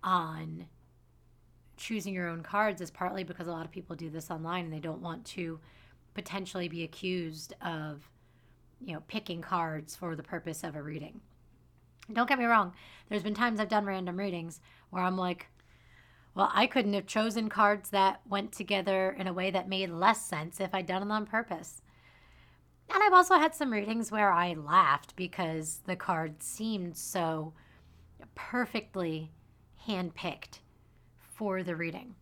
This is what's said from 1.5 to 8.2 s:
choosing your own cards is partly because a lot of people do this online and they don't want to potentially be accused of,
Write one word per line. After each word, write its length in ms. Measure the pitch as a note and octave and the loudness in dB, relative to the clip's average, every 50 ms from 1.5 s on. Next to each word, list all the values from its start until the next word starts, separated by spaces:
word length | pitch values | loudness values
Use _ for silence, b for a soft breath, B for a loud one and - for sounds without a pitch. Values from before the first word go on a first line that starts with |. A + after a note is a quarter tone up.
| _ - _ - - - | _ -20 _ -20 -20 -14
choosing 360 | - - A3+ G#3+ D#3+ G3 F#3+ | -10 -6 -6 -6 -4 -4 -4
your 140 | F#3 F3+ E3+ | -4 -4 -4
own 160 | E3 E3 D#3+ | -4 -6 -8
cards 360 | - - G3+ G#3+ G#3+ G3 E3+ | -2 0 2 2 2 0 -2
is 120 | F3+ D#3+ | -8 -10
partly 320 | - - F3+ F3+ F#3 G3 F#3 | -6 -4 -4 -4 -2 -4 -6
because 240 | D#3+ F3 - F3 E3+ | -6 -8 -10 -8 -8
a 40 | |
lot 140 | E3+ E3 D#3+ | -6 -6 -8
of 60 | D#3+ | -10
people 240 | - F#3+ E3+ - E3+ | -10 -14 -12 -12 -10
do 120 | D#3 E3 D#3+ | -10 -8 -8
this 220 | D3+ D#3+ D#3+ - | -8 -10 -8 -8
online 360 | F3 D#3+ D#3+ E3 E3+ F3+ F3 | -8 -8 -6 -4 -4 -4 -4
and 80 | E3 D#3 | -4 -8
they 60 | D#3 | -8
don't 220 | D3 E3 D#3 - | -6 -6 -8 -6
want 240 | F3+ E3+ D#3+ - - | -8 -10 -10 -10 -12
to 340 | - - - F3 E3 E3 D#3+ b b b b b b b b - _ _ | -12 -10 -8 -8 -8 -8 -12 b b b b b b b b -20 _ _
potentially 540 | G#3 G3+ - - G3 F#3+ F3+ - F#3+ F3 E3+ | -12 -10 -8 -8 -8 -8 -6 -6 -6 -6 -4
be 160 | D#3+ E3+ E3 | -4 -6 -8
accused 720 | D#3+ - - - F#3 F#3 F3+ E3+ E3 D#3 D#3 D#3 - - - - | -8 -10 -8 -4 -2 -2 -2 -4 -6 -8 -10 -14 -14 -16 -10 -8
of, 420 | F3+ E3+ D#3 D3+ D3+ D3+ C#3+ - - _ b | -6 -6 -6 -6 -8 -10 -12 -16 -20 _ b